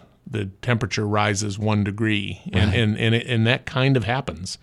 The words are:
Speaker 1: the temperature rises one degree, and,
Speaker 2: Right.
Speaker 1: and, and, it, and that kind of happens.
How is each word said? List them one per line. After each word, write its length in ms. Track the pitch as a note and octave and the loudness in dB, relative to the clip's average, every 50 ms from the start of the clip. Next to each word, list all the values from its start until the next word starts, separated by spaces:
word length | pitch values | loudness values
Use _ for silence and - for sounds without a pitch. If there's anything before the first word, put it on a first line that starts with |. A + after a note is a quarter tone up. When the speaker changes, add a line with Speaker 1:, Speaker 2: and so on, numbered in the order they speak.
| - - _ _ _ | -18 -20 _ _ _
Speaker 1:
the 220 | - A#2+ A2 G2+ G2 F#2+ - - | -8 -6 -6 -6 -6 -8 -8 -2
temperature 420 | B2 A#2+ A2+ A#2 G2 - - G#2+ | -2 0 0 0 -2 -2 -2 -2
rises 540 | G#2 G#2 G#2 G#2 G#2+ G#2 F#2+ G#2+ G#2 F#2+ G2 | 0 0 2 2 2 0 0 -2 -4 -4 -2
one 240 | G#2+ G#2+ G#2+ G#2 G2+ | 0 0 2 2 2
degree, 580 | G2+ G2 G#2 A2+ A2 G#2+ G2+ G2 G2 G2 - - - - | 0 0 0 0 0 0 0 -2 -6 -8 -10 -10 -4 0
and, 180 | - - F#2 | 2 2 4
Speaker 2:
Right. 80 | F#2 B2 | 4 2
Speaker 1:
and, 180 | A2+ G#2+ G#2+ | 2 2 2
and, 180 | G#2+ A2+ A2+ A2+ | 2 2 2 2
it, 100 | A#2 B2 | 2 0
and 180 | - B2 A2+ A2 A2+ | 0 0 2 2 2
that 180 | C3 C3 - | 2 0 -2
kind 300 | - - B2+ B2+ C3+ C3+ | -4 -2 0 2 4 4
of 80 | B2+ G#2 | 2 2
happens. 540 | A#2 B2 C#3 A#2 - D#2+ E2 F2+ - - - | 0 -2 -2 -4 -6 -8 -10 -10 -12 -12 -14